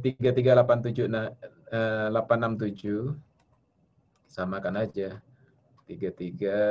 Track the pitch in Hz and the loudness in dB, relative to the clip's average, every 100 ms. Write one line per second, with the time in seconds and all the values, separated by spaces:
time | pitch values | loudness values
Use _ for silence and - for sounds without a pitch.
0 | 131 131 123 131 127 123 120 117 117 104 | -2 2 2 4 6 6 6 4 0 -2
1 | 104 110 110 - - _ - 113 113 110 | -2 -2 -4 -10 -20 _ -6 -2 0 0
2 | 107 113 - 117 117 107 107 98 104 104 | 0 0 2 2 2 -2 -4 -4 -4 -4
3 | 131 151 - _ _ _ _ _ _ _ | -4 -8 -14 _ _ _ _ _ _ _
4 | _ _ _ - 92 95 95 98 110 98 | _ _ _ -8 -6 -4 -4 -2 -4 -4
5 | 95 101 - _ _ _ _ _ - 85 | -6 -8 -18 _ _ _ _ _ -16 -8
6 | 92 - 90 90 98 104 104 | -8 -6 -8 -4 -2 2 2